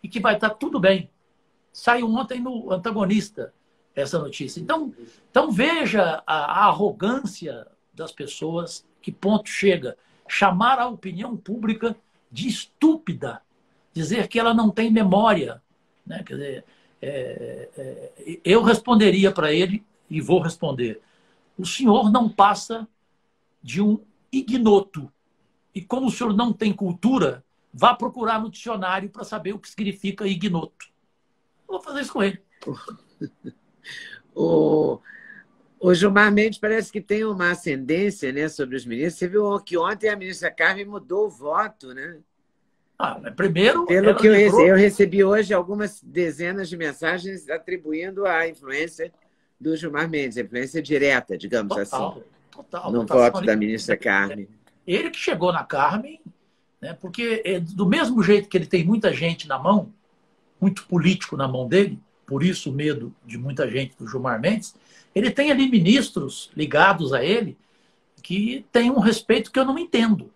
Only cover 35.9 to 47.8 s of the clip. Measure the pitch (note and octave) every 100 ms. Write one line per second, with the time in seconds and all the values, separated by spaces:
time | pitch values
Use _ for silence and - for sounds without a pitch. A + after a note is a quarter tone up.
35.9 | F3 G3+ G3+ G#3 G#3 A3 G#3 G#3+ A3 -
36.9 | G#3+ - G#3+ A3 G3 F3 F3 E3 C3+ C3
37.9 | E3 G3+ - C3+ C#3 D#3 D3+ C3 C3 A#2+
38.9 | A#2 E3 D#3 F3 G#3 G3+ G3+ - E3+ F3
39.9 | G#3 G#3+ G3+ F#3+ F3+ F3 - E3 F#3+ G3+
40.9 | G3+ - F#3 G#3 C3 C#3+ E3 G#3+ _ C3
41.9 | B2+ D3+ D#3+ _ _ _ _ _ _ _
42.9 | _ - - A#2 A2 F#3+ E3 G#3+ E4+ F4
43.9 | F3+ G#3 G#3+ A3 G3+ G#3 G3+ E3+ F#3+ G3+
44.9 | G3+ G3 G3 F#3+ G#3 G3 F#3+ F3 G#3 G#3
45.9 | - - D3+ E3+ D3 F3 G3 F3 E3+ D#3
46.9 | C3 D#3+ F3+ F#3 F#3 D3 E3 - F3+